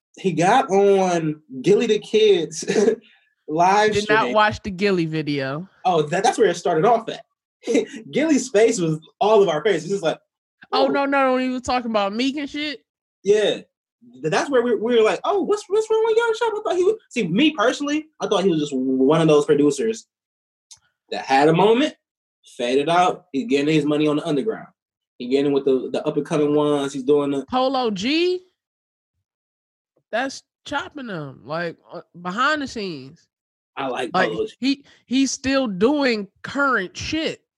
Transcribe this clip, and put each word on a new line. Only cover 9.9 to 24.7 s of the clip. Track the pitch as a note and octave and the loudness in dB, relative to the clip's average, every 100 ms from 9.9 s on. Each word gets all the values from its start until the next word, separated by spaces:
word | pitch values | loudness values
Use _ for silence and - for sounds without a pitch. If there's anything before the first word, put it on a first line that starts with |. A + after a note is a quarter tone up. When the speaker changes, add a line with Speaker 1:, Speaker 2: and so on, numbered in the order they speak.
Speaker 1:
just | G3 | -2
like, | E3 B2+ _ _ _ _ - | -2 -4 _ _ _ _ -4
Speaker 2:
Oh, | C4 C4+ | 0 2
Speaker 1:
"Ooh." | |
Speaker 2:
no, | C#4+ C#4 | 2 0
no, | C#4 C4+ | 2 2
no, | B3+ | 0
he | B3+ | -2
was | B3+ | -6
talking | C4 B3+ A#3+ | -4 -4 -2
about | A3 G3 | -2 -2
Meek | G#3+ C4+ C#4+ | -2 -4 -4
and | C#4 | -8
shit? | D4 D4+ C4 _ _ _ _ | -8 -8 -10 _ _ _ _
Speaker 1:
Yeah. | F#3+ G#3+ F#3+ A2 - _ _ _ - | 0 2 2 -2 -8 _ _ _ -20
Th-, | - | -8
that's | D#3 G#3+ E4+ | -2 -2 0
where | B3+ | 0
we, | A#3+ | 2
we | G#3+ A3+ A#3 | 0 0 2
were | |
like, | G#3+ E3+ | 2 2
"Oh, | D4 G4+ | -2 -2
what's, | A#3+ G#4 - | 0 -2 -2
what's | G#4 A4 | -2 0
wrong | A4 A4+ | 0 2
with | A4 | 2
Young | A#4 A4 | 0 0
Chop?" | A#4 | -2
I | G#4+ | -4
thought | A4 F4 | -4 0
he | |
would, | F4+ A4 _ | 0 0 _
see, | B3 F3+ | -4 -2
me | F#3+ D#4 | 2 2
personally, | D4+ A3+ C#4+ C#4+ D4+ D4+ - | 2 -2 -2 -4 -6 -8 -8
I | G3 | -2
thought | G3+ | 0
he | F#3+ | 0
was | D#3+ | 0
just | D3 | -2
one | C3 C3 C3 C3 E3 | -4 -2 2 4 4
of | D#3+ | 4
those | D3 D3 | 4 4
producers | C#3+ D3 C#3 A2+ A2+ - _ _ _ _ _ _ - _ _ - | 2 2 2 -2 -4 -10 _ _ _ _ _ _ -20 _ _ -12
that | G2 | -8
had | G#2+ C3+ D3+ | 0 4 4
a | |
moment, | E3 G3+ A#3+ D4+ - _ _ _ _ - - | 6 4 4 0 -4 _ _ _ _ -18 -6
faded | A#2+ C3+ D3+ | -2 0 2
out. | F3 F3+ - _ | 2 2 0 _
He's | C3+ A#2 | -6 0
getting | C#3 D3 | 0 2
his | D#3 C#3+ | 2 2
money | D3 D3+ | 0 0
on | D3 | 0
the | E3 | -2
underground. | C3+ A2 F#2+ - | -2 -2 -6 -10